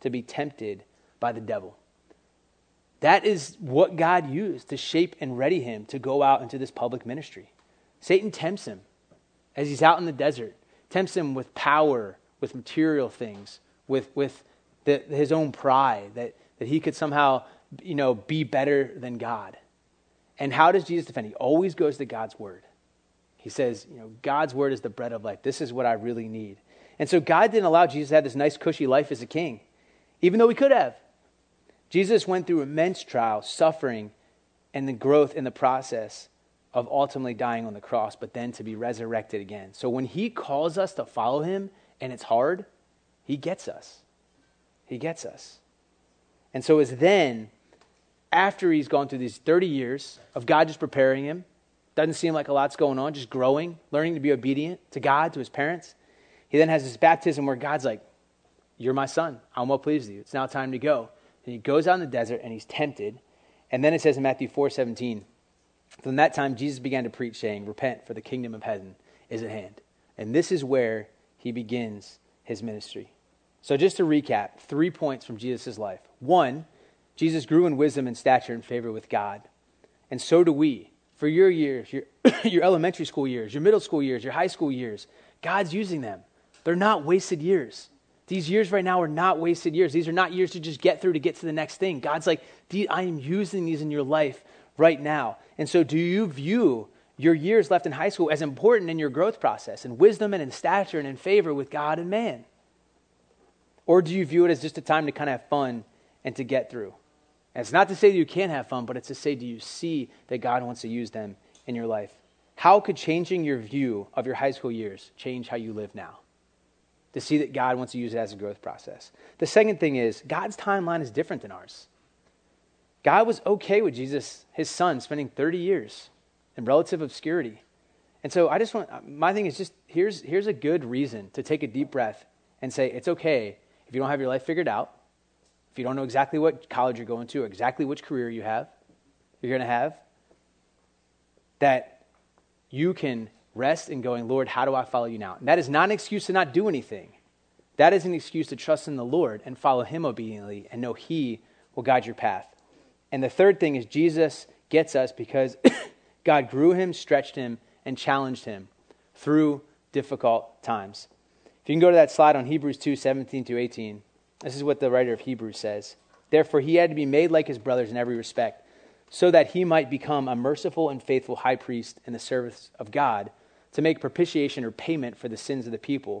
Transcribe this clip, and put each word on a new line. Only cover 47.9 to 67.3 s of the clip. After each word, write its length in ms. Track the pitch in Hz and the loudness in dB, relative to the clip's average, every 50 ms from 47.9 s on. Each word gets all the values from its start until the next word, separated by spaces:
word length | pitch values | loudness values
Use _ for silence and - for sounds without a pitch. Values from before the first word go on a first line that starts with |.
| _ _ _ _ _ _ _ - - | _ _ _ _ _ _ _ 0 2
after 400 | 170 190 202 196 - 185 175 160 | 4 4 2 2 0 2 2 2
he's 160 | 151 135 - | 2 0 0
gone 180 | 123 143 143 | 0 0 0
through 140 | 131 135 127 | -2 -6 -6
these 180 | 127 117 113 - | -8 -8 -8 -4
thirty 300 | - 160 165 180 190 175 | 0 2 4 4 4 2
years 500 | 147 135 127 120 131 139 - - - - _ _ - | 0 -2 -4 -4 -6 -8 -10 -14 -20 -20 _ _ -12
of 120 | 135 120 | -6 0
God 200 | 113 160 151 165 | 4 4 4 4
just 140 | 156 151 - | 4 0 -6
preparing 440 | 165 139 - 139 131 135 131 131 139 | -8 -4 2 4 4 4 4 2 -2
him, 200 | 147 160 180 180 _ _ _ _ _ _ _ _ _ - | -6 -8 -8 -12 _ _ _ _ _ _ _ _ _ -2
doesn't 200 | 156 156 160 151 | 0 0 0 0
seem 200 | - - 165 160 | -2 -2 -2 0
like 140 | 151 143 - | 0 -2 0
a 40 | 139 | 2
lot's 240 | 139 139 143 - | 2 2 2 0
going 220 | - 160 143 135 131 | 2 2 2 2 0
on, 160 | 135 151 147 | -2 -4 -4
just 160 | 143 127 - | -8 -10 -6
growing, 480 | - 131 127 131 139 151 165 175 165 - _ - | -2 2 4 4 4 2 0 -4 -8 -14 _ -4
learning 240 | 143 147 160 165 170 | -2 -2 0 0 -2
to 60 | 151 | 0
be 120 | 135 147 139 | 2 2 2
obedient 460 | 123 110 131 135 139 151 170 180 - _ _ | 2 2 -2 -2 -2 -2 -4 -6 -10 _ _
to 100 | - 139 | -8 -2
God, 320 | 117 143 135 147 160 170 - | 2 2 4 4 2 0 -2
to 60 | 143 | -6
his 100 | 123 - | -10 -8
parents. 460 | - 139 139 156 175 165 - - - _ _ _ _ _ _ _ _ _ _ _ | -6 -4 -4 -4 -4 -6 -10 -16 -20 _ _ _ _ _ _ _ _ _ _ _
He 100 | - 147 | 4 4
then 100 | 160 160 | 4 6
has 160 | 160 151 131 | 4 2 0
this 140 | 131 113 - | -2 -2 4
baptism 480 | 170 165 165 160 - 175 147 147 139 | 6 6 6 6 2 -2 0 0 0
where 100 | 139 131 | -2 -2
God's 300 | 120 139 143 151 143 131 | -4 -4 -4 -4 -2 -2
like, 160 | 131 110 104 - _ _ _ _ _ _ _ _ _ _ _ _ _ _ | -4 -6 -6 -10 _ _ _ _ _ _ _ _ _ _ _ _ _ _
"You're 160 | - 117 127 131 | -8 -4 -2 0
my 140 | 135 135 | 0 -2
son. 340 | 135 - 160 165 160 131 113 _ _ - | -2 -2 -2 -2 -2 -4 -12 _ _ -6
I'm 140 | 127 123 127 | -4 -2 0
well 100 | 139 131 | -2 -2
pleased 300 | - 151 151 147 120 104 | 0 0 -2 -2 -2 -6
with 60 | 98 | -14
you. 40 | 101 | -16
It's 140 | - - - | -16 -10 -6
now 120 | 135 131 | -6 -6
time 260 | 131 - 139 131 131 131 | -6 -6 -6 -6 -6 -6
to 60 | 123 | -4
go." 300 | 135 151 147 123 113 - _ _ _ _ _ _ - | 0 0 0 0 -2 -8 _ _ _ _ _ _ -16
And 60 | 127 120 | -14 -14
he 60 | 113 | -8
goes 280 | - 143 139 160 156 185 | -2 0 2 2 4 4
out 60 | 180 | 2
in 60 | 185 | 2
the 60 | 170 | 0
desert 340 | 135 123 120 113 107 120 113 - | -4 -4 -4 -2 -2 -4 -8 -8
and 100 | 120 113 | -10 -12
he's 140 | 110 - | -12 -14
tempted. 540 | - - - 117 95 90 - 101 104 110 - _ _ _ _ _ _ _ _ _ - | -10 -6 -4 -4 -4 -4 -6 -10 -10 -10 -12 _ _ _ _ _ _ _ _ _ -6
And 120 | - 127 139 | -2 2 2
then 120 | 156 165 | 4 4
it 80 | 151 156 | 4 4
says 160 | 156 131 135 | 4 4 4
in 40 | 135 | 2
Matthew 260 | 135 131 - 131 113 | 0 0 -2 -4 -6
four 200 | - 143 143 139 | -2 0 0 0
seventeen, 560 | - - 127 117 113 - 123 120 113 104 101 _ _ _ _ _ _ _ _ _ _ _ _ _ - - - | 0 -2 -4 -4 -4 -6 -6 -8 -8 -8 -12 _ _ _ _ _ _ _ _ _ _ _ _ _ -20 -12 -8
"From 140 | 135 131 | -4 0
that 180 | 139 156 165 - | 2 2 2 2
time 200 | 160 139 139 131 | -2 -4 -4 -4
Jesus 240 | 113 139 147 139 127 | -6 -6 -6 -6 -6
began 240 | 127 131 131 131 120 | -8 -6 -6 -4 -6
to 60 | 117 | -6
preach, 260 | - - 127 117 | -8 -8 -10 -10